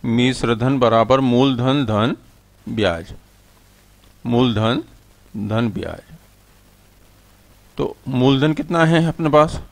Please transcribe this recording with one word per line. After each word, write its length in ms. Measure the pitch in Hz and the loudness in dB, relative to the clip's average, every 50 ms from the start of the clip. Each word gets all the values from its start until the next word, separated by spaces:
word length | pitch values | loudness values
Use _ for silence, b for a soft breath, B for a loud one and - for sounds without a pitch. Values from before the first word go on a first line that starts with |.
| - | -2
मिश्र 500 | 120 113 120 123 127 127 - - 117 117 | -2 0 2 2 0 0 -2 -2 -2 -2
धन 220 | 107 120 131 139 135 | 0 0 -2 0 2
बराबर 420 | 123 113 110 113 113 107 131 135 | 2 2 4 2 4 4 2 2
मूलधन 600 | 135 127 120 120 135 139 131 117 123 131 135 147 139 | 2 2 2 4 2 2 2 0 0 0 0 0 -2
धन 300 | 110 107 104 110 127 165 - - _ _ _ _ _ _ _ _ | 0 0 0 0 0 -2 -6 -12 _ _ _ _ _ _ _ _
ब्याज, 460 | - 120 110 104 92 85 82 85 - - - - _ _ _ _ _ _ _ _ _ _ _ _ _ _ _ _ - - _ - | -8 -4 -2 -2 -2 -2 -4 -10 -14 -18 -20 -20 _ _ _ _ _ _ _ _ _ _ _ _ _ _ _ _ -20 -20 _ -6
मूलधन 580 | 120 120 120 127 123 113 104 110 113 123 - - - - - _ _ _ _ _ - - 107 | -2 2 2 2 2 0 0 0 0 -2 -2 -6 -10 -20 -20 _ _ _ _ _ -16 -12 -10
धन 300 | 104 101 107 113 120 113 | -6 -4 -4 -2 -4 -4
ब्याज। 440 | 95 98 - 82 82 - - _ 160 - _ _ _ _ _ _ _ _ _ _ _ _ _ _ _ _ _ _ _ _ _ _ _ _ _ _ - _ _ - _ - | -4 -6 -10 -10 -12 -14 -18 _ -20 -20 _ _ _ _ _ _ _ _ _ _ _ _ _ _ _ _ _ _ _ _ _ _ _ _ _ _ -20 _ _ -18 _ -8
तो 180 | - - - _ _ 131 | -8 -8 -8 _ _ -6
मूलधन 420 | 131 123 127 135 139 135 139 160 156 | -2 2 4 4 4 4 2 0 0
कितना 300 | - 220 - 170 170 165 | -2 -6 -4 0 0 2
है 180 | 160 170 165 165 | 2 2 2 2
अपने 220 | 165 147 - 165 151 | 0 -2 -2 -2 2
पास? 320 | 143 151 151 165 - - - - | 4 4 4 2 -2 -12 -14 -16